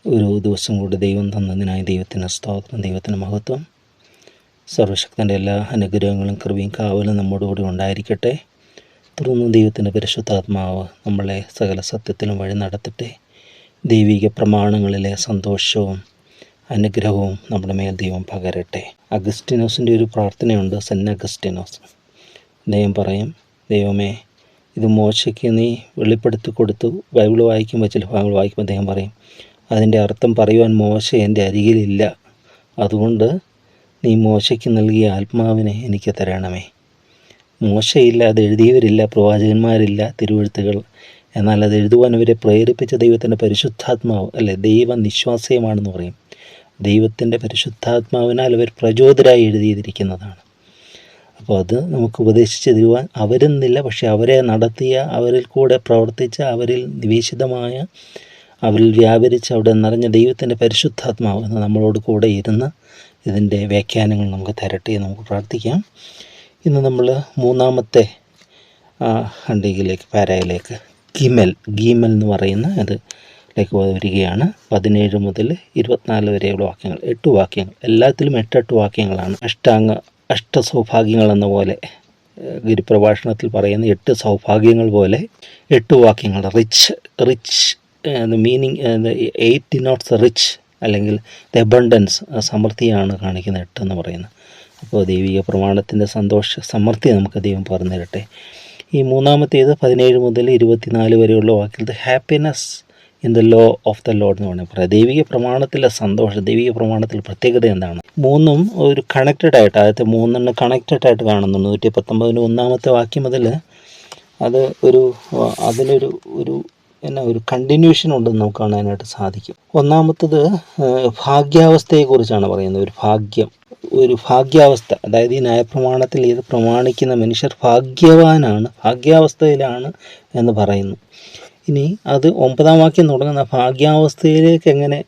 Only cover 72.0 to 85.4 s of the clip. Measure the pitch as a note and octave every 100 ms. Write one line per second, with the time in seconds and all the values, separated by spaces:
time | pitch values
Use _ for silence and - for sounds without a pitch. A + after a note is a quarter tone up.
72 | A#2 A2 G#2+ G2 G2 G2 C3+ G3 G#2 G#2
73 | _ - _ _ _ - G2+ G2+ G2 F#2+
74 | G2+ F#2+ F#2 F#2 E3 - _ G#2 G2 G#2
75 | G#2 G2+ G2+ F#2 A2 F3 _ - A2+ A#2+
76 | - G#2+ G#2 G2+ G2 G2 G2 - - -
77 | - A#2 D#3+ A2+ - - F#2+ _ - A2+
78 | B2+ C3+ C#3+ B2+ G#2+ C3 A2+ A#2 G#2 -
79 | G#2 F#2+ F#2 G2+ - - - A2 A2 G#2+
80 | _ _ _ C3 - D3 A#2+ C3 A2+ A#2
81 | A2 A2+ G#2+ G2+ G2+ G2+ F#2+ - - -
82 | _ _ _ - C3 - A2 G#2+ G2 G#2+
83 | G#2+ G#2 A#2 A2 A#2 G#2+ G2+ G#2 A2+ G2
84 | - A#2+ A#2 G2+ - G#2 A2+ A2+ A2+ G#2
85 | F#2 A2 G#3+ _